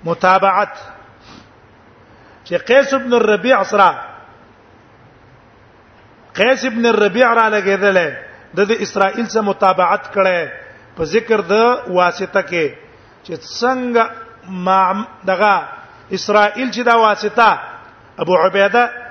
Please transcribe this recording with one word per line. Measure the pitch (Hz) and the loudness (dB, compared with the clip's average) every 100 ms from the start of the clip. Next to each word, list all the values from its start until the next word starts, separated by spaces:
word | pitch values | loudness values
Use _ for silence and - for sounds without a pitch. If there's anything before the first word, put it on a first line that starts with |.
متابعت، | 165 170 185 190 196 190 202 - - - - - - - - _ _ _ _ _ - - - - | -6 0 2 4 2 0 -2 -8 -20 -20 -20 -20 -20 -20 -20 _ _ _ _ _ -20 -20 -20 -20
چې | - 175 - | -6 -6 2
قیس | 254 277 | 2 2
ابن | 269 247 | -2 0
الربيع | 240 214 208 220 262 | 2 2 2 2 0
سره، | 285 208 185 151 - - - - - _ _ _ _ _ - - - - _ _ _ _ _ - - - - | 2 4 4 4 -12 -20 -20 -20 -20 _ _ _ _ _ -20 -20 -20 -20 _ _ _ _ _ -20 -20 -20 -18
قیس | - 220 269 | -2 0 2
ابن | 254 226 233 | -2 -2 0
الربيع | 220 208 190 247 | 2 0 2 2
را | 233 220 | 4 2
لګېدلی، | 208 190 196 202 190 160 135 - - - 160 | 0 0 0 2 2 0 -6 -18 -20 -12 -4
د، | 202 | -2
د | 226 | -2
اسرائیل | 208 - 381 - 226 | -4 -2 -2 -2 -4
سره | 220 | -2
متابعت | 208 190 190 185 175 202 - | -2 0 0 2 0 0 -4
کړی | 202 185 175 160 - - - - - | -2 0 0 -4 -12 -20 -20 -20 -10
په | |
ذکر | 156 202 226 220 | -2 -2 0 -2
د | 175 208 233 247 180 | 0 2 2 0 -2
واسطه | 180 180 175 190 196 | 0 0 0 -4 -4
کې، | 185 175 147 - - - - _ | -2 -4 -4 -6 -20 -20 -20 _
چې | - 165 - - | -16 -16 -14 -4
څنګه | 240 262 247 233 226 - - - 180 | -4 -2 -2 0 0 -4 -20 -20 -14
ما | 185 180 190 185 196 220 - | -6 0 2 2 -2 -8 -10
دغه | 190 185 208 190 143 - - - - | -4 0 2 0 -4 -16 -20 -20 -12
اسرائیل | 190 - 208 208 208 254 | -10 0 2 2 0 -6
چې | 202 | -2
دا | 240 233 | 2 4
واسطه | 220 202 208 220 220 156 - - - - - - | 2 0 -2 2 2 2 -6 -18 -20 -20 -20 -8
ابو | 160 180 | 0 2
عبیده | 185 196 202 233 240 - - | 2 2 2 2 0 -4 -18